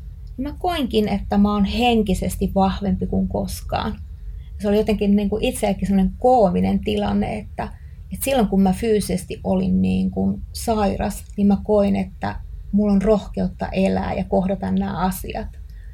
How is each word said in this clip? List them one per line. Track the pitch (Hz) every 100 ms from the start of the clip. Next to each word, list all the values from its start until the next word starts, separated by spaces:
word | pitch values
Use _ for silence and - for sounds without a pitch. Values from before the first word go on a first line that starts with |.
| - - - -
Ja |
mä | 285 294
koinkin, | 359 339 233 214 208
että | 196 - 208
mä | 202
oon | 208
henkisesti | 196 214 240 233 208 180 185 - 185
vahvempi | 196 190 185 196 185 185
kuin | 190 185
koskaan. | 202 190 - - - 220 - - - - - - -
Se | 202
oli | 208
jotenkin | 214 202 208 202
niin | 202
kuin | -
itseäkin | 254 254 208 196 190
semmoinen | 196 190 -
koominen | 254 254 190 185 190 196
tilanne, | 208 208 202 202 208 214
että, | 202 - 220 - - - -
että | 185
silloin | 269 269 196
kun | 196
mä | 190
fyysisesti | 185 233 208 190 180 - -
olin | 190 185 190 92
niin | 95 92 95
kuin | 95 95 196 -
sairas, | - - 214 196 196 180 - - -
niin | 202
mä | 196
koin, | - 202 202 196
että | - - - 202 - - -
mulla | 202 208
on | 196
rohkeutta | 196 208 - 196 185 - -
elää | - 190 190 -
ja | -
kohdata | 185 196 190 190 190
nämä | 190 196 196
asiat. | 190 185 - - 214 - - - -